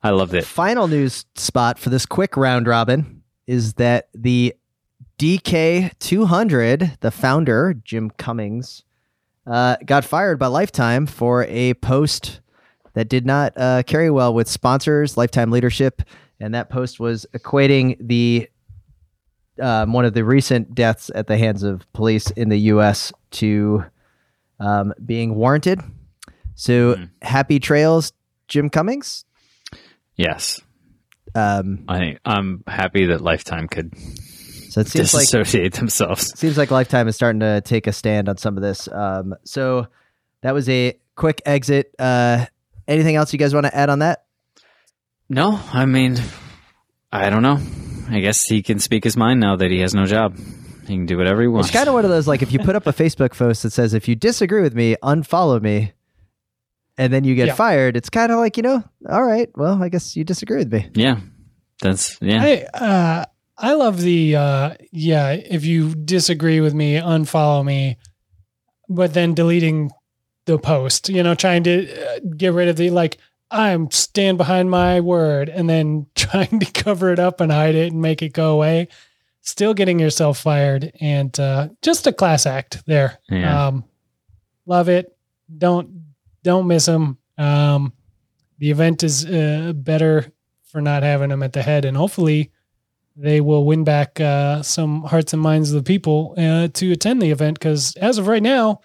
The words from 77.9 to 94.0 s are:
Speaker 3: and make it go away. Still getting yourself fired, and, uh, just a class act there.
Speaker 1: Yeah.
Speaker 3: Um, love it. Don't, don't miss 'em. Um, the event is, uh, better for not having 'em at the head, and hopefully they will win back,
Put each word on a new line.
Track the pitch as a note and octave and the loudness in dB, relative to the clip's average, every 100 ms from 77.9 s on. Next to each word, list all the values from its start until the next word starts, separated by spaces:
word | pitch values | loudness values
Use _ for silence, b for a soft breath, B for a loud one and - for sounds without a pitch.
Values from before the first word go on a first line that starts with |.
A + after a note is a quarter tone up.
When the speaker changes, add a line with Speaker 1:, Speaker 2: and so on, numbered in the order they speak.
Speaker 3:
and | D#3+ | -2
make | D#3+ D#3 | -2 -2
it | D#3+ | -4
go | C#3 D#3+ | -2 0
away. | D3+ D3+ E3 E3+ b b b b _ | 2 2 0 -2 b b b b _
Still | - - G#3 | -14 -2 0
getting | G#3 F#3+ F3 | 2 2 2
yourself | D#3 - D#3 C#3 | 2 2 0 0
fired, | D#3+ D3 C#3 C3+ D#3 _ | 0 0 2 0 -4 _
and, | D3+ C#3+ C3+ - | -2 -2 -2 -2
uh, | C#3 C3+ D3+ - | -2 -2 -4 -4
just | - E4+ D4 | -2 0 0
a | |
class | - F#3 D3+ | 0 2 2
act | - C3+ - - | 0 -4 -10 -14
there. | - D3+ C3+ - _ | -2 0 0 -4 _
Speaker 1:
Yeah. | F#2+ A#2 C#3+ C#3+ | -2 0 2 0
Speaker 3:
Um, | C3+ - _ _ _ _ _ _ _ - | -2 -8 _ _ _ _ _ _ _ -2
love | F3 F3 | 2 4
it. | F3+ F3+ _ _ _ _ D#3+ | 2 0 _ _ _ _ -2
Don't, | F3+ F3 D3+ F3+ D#3 _ _ _ | 0 0 -2 -16 -20 _ _ _
don't | F3+ F#3 F3+ | 0 2 2
miss | E3 D3+ | 2 2
'em. | D#3+ D#3 B2+ _ - | 2 0 -4 _ -4
Um, | D3 D3 D3 C#3+ C#3 - _ _ _ _ _ _ | 0 2 2 2 -2 -10 _ _ _ _ _ _
the | D3 | -2
event | D3 E3 E3 | 2 2 2
is, | E3 C3+ | -2 -2
uh, | D#3+ F3 D3+ D3+ E3 | -2 0 0 -2 -4
better | D#3 C3 D#3 D#3+ D#3 B2 _ _ _ | -6 -2 2 2 2 0 _ _ _
for | _ D#3 | _ -6
not | D3 C#3+ | -2 0
having | C#3+ C#3+ C#3 | 0 0 -2
'em | C#3 | -2
at | C3+ | -4
the | C#3 | -4
head, | C3+ D3+ C#3 | 0 0 0
and | C3+ | -2
hopefully | F#3 - D#3+ D3+ D3+ _ _ _ _ _ _ _ | -2 0 0 2 -2 _ _ _ _ _ _ _
they | C#3+ D3+ | 0 2
will | D3 D3+ | 4 2
win | C#3+ D#3+ | 4 2
back, | D#3 D3 | 2 2